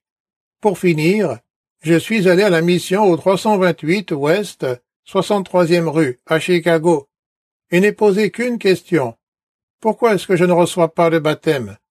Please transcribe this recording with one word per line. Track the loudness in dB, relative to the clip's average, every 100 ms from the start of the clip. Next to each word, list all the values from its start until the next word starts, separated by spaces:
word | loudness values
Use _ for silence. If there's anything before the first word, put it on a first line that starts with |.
| _ _ _ _ _ _
Pour | -4 0
finir, | 0 0 0 0 -2 -6 _ _ _ _
je | -2
suis | 0 0 0 2
allé | 4
à | 2
la | 2
mission | 2 -2 -2 0 2
au | 2
trois | 0 0
cent | 0 2
vingt-huit | 0 -2 -4 -4 -4
Ouest, | -4 0 -2 -4 -8 -8 -8 _ _
soixante-troisième | -6 -4 0 -2 0 0 2 0 0
rue, | 0 -2 -4 -4
à | -4
Chicago, | 0 0 0 0 2 -2 -4 _ _ _ _ _ _
et | 0
n'ai | 0
posé | 2 0 2 -2
qu'une | -2 -6 -2
question. | 0 -2 -2 -2 -2 -8 _ _ _ _ _ _
Pourquoi | -4 0 0
est-ce | 0 0
que | 0
je |
ne | 2
reçois | 2 0 0 -2
pas | 0 0
de | 2
baptême ? | -2 -2 -2 -4 -6 -14 _